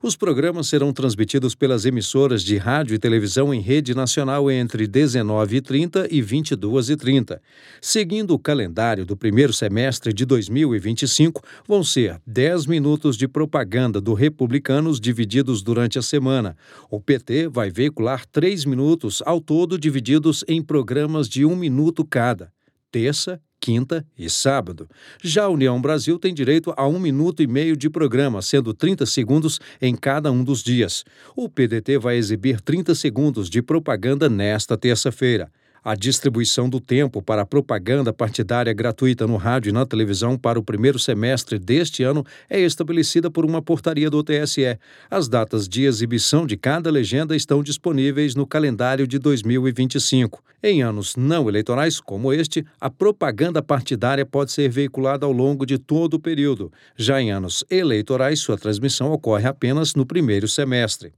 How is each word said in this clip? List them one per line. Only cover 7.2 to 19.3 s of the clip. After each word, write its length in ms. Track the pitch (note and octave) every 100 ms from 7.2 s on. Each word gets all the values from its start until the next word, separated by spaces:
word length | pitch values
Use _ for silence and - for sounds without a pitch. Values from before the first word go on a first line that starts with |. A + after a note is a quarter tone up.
| A2+ E2+ _ _ - -
Seguindo 520 | - A3 F#3 G#3 G#3
o 60 | D#3
calendário 680 | - D3 F#2 E2 A#2 G#2+ F2+
do 100 | G2+
primeiro 380 | A2+ G#2 C#3+
semestre 580 | - G#2+ G#2 C3 B2+ -
de 140 | G#2 C3
dois 240 | B2+ G2
mil 260 | A#2+ D3+ A2
e 40 |
vinte 240 | G2+ A#2
e 40 | C3+
cinco, 340 | - D#3+ D#3+ - - -
vão 180 | G#3
ser 360 | D#3 - G#2+ F2 -
dez 400 | A2 C#3+ F3 C#3
minutos 520 | E3 C#3+ D3+ D3+ A2+
de 100 | C3+
propaganda 760 | D3+ D#3 D#3 G#2 A2+ B2+ G2+
do 120 | G2+
Republicanos 840 | G#2 D3 D3+ B2 C#3 - C3+ D#3+ C#3
divididos 640 | A2 A#2 A2 A#2+ C3 A2+
durante 360 | F#2+ A#2 A#2+ C3
a 40 |
semana. 540 | A#2 D3+ C3 C3+ G#2 E2 - - -
O 100 | G#2
P 180 | - C3+
T 300 | - B2+ E3
vai 220 | A#2+ G#2
veicular 560 | F2+ C#3+ D3+ A2+ C3 -
três 360 | - F3 G3 C#3+
minutos 580 | B2+ C#3+ E3 A2+ -
ao 140 | -